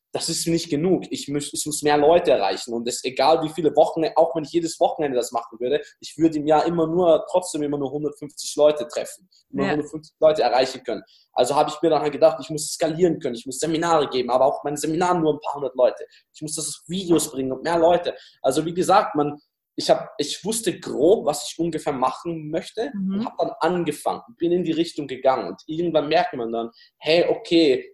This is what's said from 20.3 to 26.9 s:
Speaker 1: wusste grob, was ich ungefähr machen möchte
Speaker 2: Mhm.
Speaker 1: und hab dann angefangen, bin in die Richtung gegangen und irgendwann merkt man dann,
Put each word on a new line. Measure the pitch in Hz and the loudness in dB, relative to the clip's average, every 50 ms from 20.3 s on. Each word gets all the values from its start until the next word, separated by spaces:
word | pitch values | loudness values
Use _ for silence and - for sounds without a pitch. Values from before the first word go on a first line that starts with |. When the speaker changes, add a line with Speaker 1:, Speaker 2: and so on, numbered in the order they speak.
| - - - | -6 -8 -6
Speaker 1:
wusste | - 226 - - 185 - - | -4 -4 -4 -2 -4 -4 -4
grob, | - - 113 113 135 170 214 226 - | -6 -8 -2 2 4 4 4 4 2
was | 139 151 - - - | 0 -2 -4 -6 -8
ich | - - | -6 -4
ungefähr | 165 170 160 156 - 156 143 | -4 -4 -4 -4 -4 -6 -2
machen | 127 127 127 127 - - 175 170 160 151 151 | 0 -2 -2 -2 -4 -8 -10 -8 -8 -8 -6
möchte | 156 175 190 - - - 262 285 208 | -6 -6 -6 -6 -6 -8 -6 -6 -6
Speaker 2:
Mhm. | 202 190 190 190 | -4 -4 -2 -2
Speaker 1:
und | 202 233 | -2 -4
hab | - - - | -4 -4 -4
dann | 170 - - - | -6 -6 -4 -2
angefangen, | 156 170 180 180 165 151 143 - - - - - - - - | -2 0 0 0 -2 -4 -4 -4 -4 -6 -6 -6 -8 -18 -10
bin | - 170 170 175 | -4 -2 0 0
in | 185 175 | 0 0
die | 160 160 | 0 -2
Richtung | 151 170 - - - 143 | -2 -2 -4 -6 -8 -8
gegangen | 135 131 123 131 220 131 - 98 85 | -8 -6 0 2 2 2 2 -2 -6
und | - - - | -10 -12 -12
irgendwann | - 156 160 175 170 151 156 147 147 | -10 -6 -4 -2 0 0 0 0 2
merkt | 156 175 175 - - | 2 2 0 0 -4
man | 131 117 113 113 | -6 -6 -4 -4
dann, | 117 117 117 - _ - _ | -4 -6 -6 -10 _ -20 _